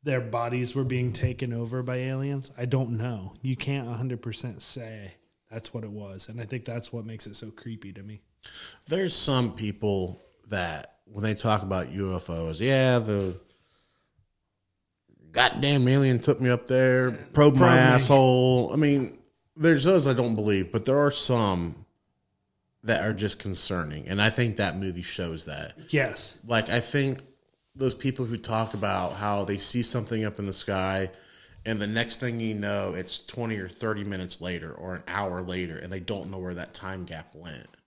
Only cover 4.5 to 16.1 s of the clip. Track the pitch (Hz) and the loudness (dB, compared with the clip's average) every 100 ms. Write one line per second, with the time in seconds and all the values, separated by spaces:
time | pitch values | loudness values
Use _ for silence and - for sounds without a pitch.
4.5 | 95 - - 113 110 98 - _ _ _ | -8 -8 -8 -10 -14 -16 -20 _ _ _
5.5 | 113 - 120 107 104 101 95 - 113 110 | -14 -10 -10 -10 -12 -12 -12 -10 -10 -8
6.5 | 127 113 117 - 117 110 110 - 101 110 | -8 -6 -8 -8 -10 -10 -10 -10 -10 -12
7.5 | - 117 113 98 95 101 104 _ _ - | -14 -12 -12 -12 -16 -16 -18 _ _ -20
8.5 | - - - - 170 185 - - 131 123 | -16 -16 -18 -6 -2 0 4 4 4 2
9.5 | - 107 101 107 98 90 90 _ _ - | -2 -6 -2 0 0 -2 -8 _ _ -6
10.5 | 101 87 76 - _ _ 104 107 104 113 | -4 -4 -6 -12 _ _ -6 -4 -2 2
11.5 | 107 95 92 71 90 95 92 - 82 82 | 0 0 -4 -4 -4 -4 -4 -6 -6 -6
12.5 | 78 120 135 131 123 110 101 95 90 _ | -2 2 4 4 4 2 -2 -2 -6 _
13.5 | _ _ _ _ _ _ _ _ _ _ | _ _ _ _ _ _ _ _ _ _
14.5 | _ _ _ _ _ _ _ 78 80 131 | _ _ _ _ _ _ _ -8 4 4
15.5 | - 139 143 123 135 135 | 4 2 4 6 6 4